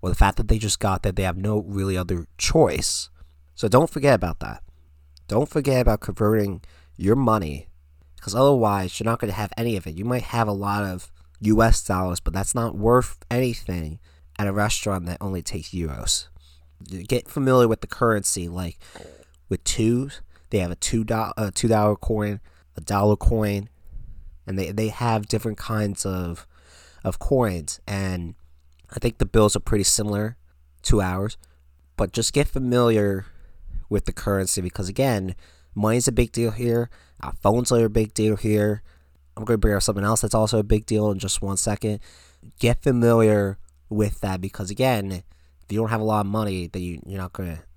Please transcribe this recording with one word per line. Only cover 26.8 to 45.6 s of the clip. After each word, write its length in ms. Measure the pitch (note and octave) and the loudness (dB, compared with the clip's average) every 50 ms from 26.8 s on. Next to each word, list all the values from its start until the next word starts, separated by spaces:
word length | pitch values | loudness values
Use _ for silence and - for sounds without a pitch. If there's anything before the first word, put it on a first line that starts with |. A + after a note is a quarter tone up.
| - - - - - | -20 -20 -20 -6 -6
of 160 | - F2+ - | -4 -4 -2
coins, 600 | - - C#3+ C3 B2 G#2+ F#2 E2+ D#2 C#2+ - - - | 0 2 2 4 2 2 0 -4 -6 -8 -12 -12 -10
and 500 | - G2+ G2 G2 F#2+ F#2 F2+ F2 E2 - - - - - - _ - _ _ _ - | -8 -6 -4 -2 -2 -4 -4 -6 -8 -12 -14 -20 -20 -20 -20 _ -20 _ _ _ -12
I 80 | - - | -12 -2
think 180 | - B2 - _ | -2 -2 0 _
the 80 | A#2+ | -2
bills 300 | F#2+ - A#2 G#2+ G#2 - | 4 6 6 6 6 4
are 60 | G2+ | 2
pretty 220 | - - - G#2 G2 | 0 0 0 2 2
similar 540 | - - - G#2+ G#2 G#2 G2+ G#2 A2 A#2+ - - - _ _ - _ _ _ _ | 2 0 0 0 -2 -2 -2 -4 -4 -6 -12 -20 -20 _ _ -20 _ _ _ _
to 180 | - - G#2+ | 2 4 4
ours, 360 | G2 F#2 F2+ F#2 G2 A2 - - - _ - _ _ _ _ _ _ _ _ | 4 0 -2 -2 -4 -6 -6 -10 -18 _ -20 _ _ _ _ _ _ _ _
but 160 | - A2+ F#2+ | -4 -4 -2
just 220 | - - A2+ - - | -2 -2 -2 0 2
get 140 | C#3+ C#3+ C#3+ | 0 0 0
familiar 800 | - C3+ C3 B2 B2 B2 A#2+ A#2 A2+ G#2+ G#2 G2+ G2 F#2+ G2 - - - - - - - - - - - - - | 0 -2 -2 2 2 4 4 6 4 4 2 2 0 -2 -6 -10 -18 -20 -20 -20 -20 -20 -18 -10 -10 -10 -6 -2
with 160 | G#2 G2+ - | -2 -2 -2
the 80 | - - | -2 -6
currency 480 | - - - G2+ G2 F#2+ F2+ - - | -6 -2 -2 0 0 0 -2 -2 -4
because, 280 | F#2 F2+ - - G2+ F2+ | -4 -6 -6 -6 -6 -6
again, 460 | G2+ - C3 C#3 A#2+ G#2 F#2+ F#2+ F#2 - - - - - - _ - | -2 0 0 2 2 0 -2 -4 -8 -10 -14 -20 -20 -20 -20 _ -6
money's 320 | G#2+ G#2 G#2+ A2+ B2 B2 - | -2 0 2 2 2 2 0
a 40 | |
big 200 | A#2 A2+ A#2+ A2+ | 2 2 0 0
deal 200 | _ - A#2 A2+ | _ -2 -2 -2
here, 380 | G#2 A2 B2 A#2+ A#2 A#2+ A#2+ A#2+ - - - _ - - | -2 -2 -2 0 0 0 0 -2 -6 -20 -20 _ -18 -14
our 120 | - C#2 D2+ | -10 -10 -10
phones 380 | - - - G#2 B2 B2 - | 0 2 2 2 2 2 2
are 140 | B2+ A#2 A#2 | 2 4 4
a 40 | A2 | 4
big 240 | G#2 A2+ A2 G#2+ - | 2 0 0 0 0
deal 220 | - G#2+ G#2+ G#2+ | 0 0 0 0
here. 480 | G2 - A2 G#2+ G#2+ G#2 G#2+ G#2+ G#2+ - - - _ _ _ _ _ _ _ _ | 0 0 0 2 2 2 2 0 -2 -6 -14 -20 _ _ _ _ _ _ _ _
I'm 100 | - A2 | -14 -2
gonna 120 | G#2+ A#2 A2 | -2 0 2
bring 180 | G2+ A2 G#2 | 2 2 2
up 80 | G2 - | 2 2
something 200 | - G#2+ G2 G2 | 0 -2 0 0
else 180 | G#2 A2+ A2 | 0 0 0
that's 140 | - G#2+ - | 0 0 2
also 240 | A2+ A2 G#2+ - A2 | 2 2 2 2 0
a 40 | G#2+ | 2
big 220 | G#2 G#2+ G#2+ G#2 | 4 2 2 2
deal 260 | - A2 G#2+ G#2+ G#2+ | 0 0 2 2 2
in 80 | G2+ F#2+ | 0 -2
just 220 | G2 F#2+ - - | -4 -4 -4 -4
one 160 | - G2 G2 F#2 | -4 -2 -2 -2
second. 420 | - - G#2 G2+ - A2 G#2 G2 - - - - - - _ _ - - - - | 0 0 -2 -2 -2 -4 -4 -4 -8 -16 -20 -20 -20 -20 _ _ -20 -20 -10 -2
Get 220 | - A#2 A#2+ - | 0 2 2 2
familiar 760 | - C#3+ C3 A#2+ A#2 A#2 A#2 A2+ A2+ G#2+ G#2+ G#2 G2+ G2 G2 - - - _ _ _ - | 2 2 2 4 6 6 6 8 6 6 6 4 2 0 -2 -6 -12 -20 _ _ _ -8
with 320 | A2 G#2 G#2+ G2+ - - | -2 0 0 0 -2 -4
that 200 | - G2+ F#2+ F#2 | -4 -4 -4 -4
because, 280 | F2+ G2 - - G#2+ F#2 | -6 -8 -8 -8 -10 -10
again, 420 | G2+ - B2+ C3 B2+ A2 G2 G2 | -4 0 0 2 2 0 -2 -4
if 120 | F#2+ F2+ - - - _ _ _ _ _ | -6 -8 -10 -14 -20 _ _ _ _ _